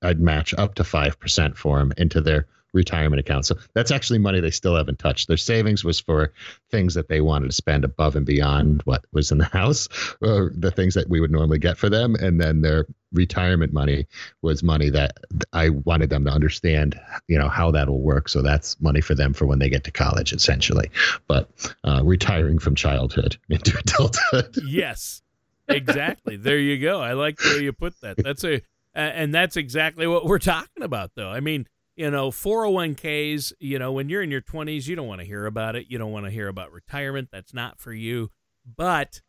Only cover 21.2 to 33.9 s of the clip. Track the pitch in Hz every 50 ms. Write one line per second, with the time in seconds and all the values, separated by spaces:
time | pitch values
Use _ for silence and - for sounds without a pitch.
21.2 | - - 71 67 65 - _ - - - - - - 73 71 67 69 80 92 87
22.2 | - - 101 82 80 73 80 80 - 78 71 - - 78 71 65 64 64 - -
23.2 | - - - - _ - - 82 - - - - - - - - - 139 117 -
24.2 | 1077 1077 - 127 120 - - - - 135 139 180 175 139 110 - - - - -
25.2 | _ _ _ _ _ _ _ _ _ - 285 - 131 123 - 143 143 165 208 -
26.2 | _ - 107 98 104 135 143 147 143 143 143 131 135 156 196 185 135 117 123 135
27.2 | 147 151 147 - - - - 147 143 139 131 - - 170 - _ - 107 95 -
28.2 | 104 135 143 - - 175 151 123 - _ _ _ _ _ - - 151 151 135 165
29.2 | 156 147 147 165 180 175 - 175 147 127 120 156 156 160 156 165 165 170 170 175
30.2 | 165 165 202 180 - 190 170 160 165 - _ - 269 185 131 113 95 87 - -
31.2 | 104 92 101 123 139 156 156 143 120 - _ _ _ _ _ - 165 147 143 143
32.2 | 135 135 127 - - 196 214 226 220 208 190 190 175 160 147 - - 160 151 151
33.2 | 151 151 151 147 135 - - _ - 135 139 135 127 131